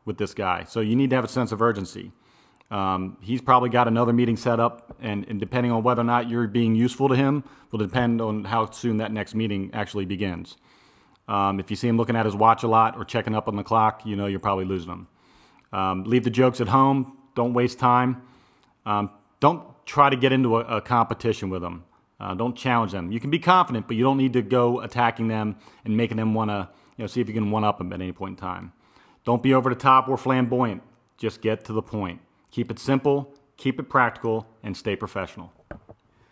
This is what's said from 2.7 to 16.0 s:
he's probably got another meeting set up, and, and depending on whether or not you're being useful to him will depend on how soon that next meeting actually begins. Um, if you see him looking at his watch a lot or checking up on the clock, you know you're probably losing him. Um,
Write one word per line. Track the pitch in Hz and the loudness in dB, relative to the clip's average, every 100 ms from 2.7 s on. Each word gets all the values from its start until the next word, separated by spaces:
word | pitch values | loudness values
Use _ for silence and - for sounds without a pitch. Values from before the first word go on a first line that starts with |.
| 104 95 92 95 - | -4 -2 -2 -4 -10
he's | 95 123 | -6 -2
probably | 127 127 123 | 4 4 4
got | 120 117 | 2 4
another | 113 120 | 4 2
meeting | 120 117 110 | 2 2 0
set | 123 113 | 0 2
up, | 120 - - - | 0 -2 -14 -12
and, | 117 101 98 | -8 -8 -8
and | 104 | -8
depending | 101 127 123 | -4 -2 0
on | 113 | 0
whether | 117 123 | 2 2
or | 117 | 2
not | 120 117 | 0 0
you're | 120 113 | -2 -2
being | 113 117 113 | 0 2 2
useful | 120 - 135 | 2 2 2
to | 127 | 4
him | 139 143 - - _ | 2 0 -4 -16 _
will | 110 | -6
depend | 101 127 120 117 | -2 0 0 0
on | 110 107 | -2 -4
how | 101 113 110 | -4 -2 -4
soon | - 120 107 | -4 -4 -2
that | 107 | -2
next | 110 98 110 | -6 -6 -4
meeting | 110 101 95 | -2 -4 -6
actually | 107 101 104 | -6 -6 -6
begins. | 95 98 101 85 82 - _ _ _ _ _ _ - | -6 -4 -4 -6 -12 -20 _ _ _ _ _ _ -4
Um, | 101 98 98 | 0 0 0
if | 92 | -4
you | 104 | -2
see | 120 | 0
him | 113 | 2
looking | 117 117 | 2 0
at | 110 | 0
his | 101 | 4
watch | 113 110 | 4 4
a | 117 | 4
lot | 110 113 - | 4 4 0
or | - | -6
checking | 117 110 107 | -4 -2 -2
up | 113 | -2
on | 101 | -6
the | |
clock, | 98 113 110 - 110 | 0 2 2 0 -6
you | 101 | -4
know | 101 | -4
you're | 98 | -2
probably | 104 95 95 | -2 -2 -2
losing | 95 85 | -4 -6
him. | 90 87 _ _ _ _ _ _ | -12 -16 _ _ _ _ _ _
Um, | 101 95 95 | -4 -2 -2